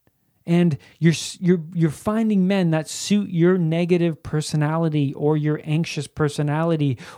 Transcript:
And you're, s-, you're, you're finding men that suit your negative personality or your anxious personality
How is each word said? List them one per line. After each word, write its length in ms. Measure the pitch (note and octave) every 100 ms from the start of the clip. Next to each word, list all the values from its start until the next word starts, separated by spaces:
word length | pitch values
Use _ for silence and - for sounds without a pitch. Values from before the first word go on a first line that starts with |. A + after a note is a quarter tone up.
| _ _ _ _ -
And 320 | E3+ F3 C#3+ - _
you're, 140 | D#3+
s-, 260 | D3+ - -
you're, 220 | F3+ F3+ D#3
you're 160 | F3 E3
finding 560 | - G#3+ G#3+ A3 G3+ F#3
men 240 | G3 E3+
that 160 | D#3+ D3+
suit 420 | - - G#3 G3+
your 280 | F3 E3+ F#3
negative 640 | D#3+ E3 F3 F3+ E3+ D#3
personality 920 | - D#3 D#3 D3+ D3 D#3+ E3 D3+ C3+
or 220 | D3+ D3 D#3
your 240 | D3+ D3+
anxious 420 | - D3+ E3+ - B2+
personality 920 | - D3+ D3+ D3 D3 E3 E3 C#3+ B2 -